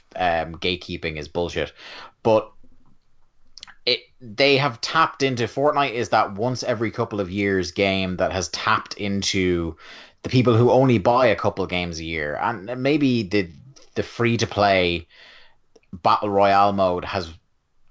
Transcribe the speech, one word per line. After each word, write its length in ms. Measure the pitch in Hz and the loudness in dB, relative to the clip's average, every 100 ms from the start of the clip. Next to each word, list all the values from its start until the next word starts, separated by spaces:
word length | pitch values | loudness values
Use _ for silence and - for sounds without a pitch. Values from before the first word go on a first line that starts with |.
| _ - | _ -4
um, 400 | 90 82 80 80 | 0 0 -4 -6
gatekeeping 600 | 90 90 - 85 82 78 | -4 -4 -8 -8 -8 -8
is 100 | 73 | -8
bullshit. 440 | 85 85 85 73 - - - - _ | -4 -4 -4 -6 -8 -20 -18 -20 _
But 300 | 117 110 - - - - - - _ _ _ _ - - - - 120 | 2 2 0 -12 -20 -20 -20 -20 _ _ _ _ -20 -20 -20 -6 -2
it, 140 | 123 - _ | -2 -4 _
they 380 | 123 104 139 135 | -8 0 4 4
have 220 | 143 117 | 2 -4
tapped 400 | - 165 156 - | -2 0 0 0
into, 220 | 135 123 | -2 -2
Fortnite 480 | 110 139 147 143 139 | -4 0 0 0 -2
is 180 | 117 107 | -2 0
that 240 | 113 - | 0 0
once 280 | 98 123 123 | -2 -4 -4
every 280 | - 113 110 | -4 -2 -2
couple 280 | - 113 101 | -4 -4 -4
of 120 | 90 | -4
years 420 | 101 101 95 90 | -2 0 0 -2
game 460 | - 98 95 92 90 | 0 0 0 -2 -2
that 120 | 87 | -2
has 180 | 92 87 | -2 -6
tapped 440 | - 107 104 - | -4 -2 -2 -4
into 840 | - 101 98 - 98 90 85 82 - - - - _ | -8 -4 -4 -2 0 0 0 -2 -8 -18 -20 -20 _
the 60 | - | -2
people 260 | 127 117 | 2 4
who 160 | 113 120 | 4 6
only 280 | 123 135 113 | 6 4 4
buy 280 | 120 120 123 | 4 4 4
a 80 | |
couple 320 | 98 104 - 90 | 2 -2 -2 -4
games 320 | 90 87 80 | -4 -4 -8
a 60 | |
year. 340 | 82 80 73 71 | -8 -6 -6 -4
And 400 | 107 107 101 127 | -4 -6 -10 -4
maybe 400 | 135 151 135 120 | 0 2 2 0
the, 280 | 92 104 87 73 - - - | 0 -2 -2 -8 -20 -20 -12
the 80 | - | -8
free-to-play 1080 | - - 117 113 110 101 101 95 90 85 - - - - - _ _ _ _ | -6 -2 0 0 -2 2 4 4 2 -2 -8 -20 -20 -20 -20 _ _ _ _
Battle 360 | 92 110 - 104 | -2 0 0 2
Royale 460 | 98 101 98 101 | 2 4 6 4
mode 320 | 98 92 90 80 | 4 2 0 -4
has 260 | 101 82 80 _ _ _ _ _ | -6 -8 -14 _ _ _ _ _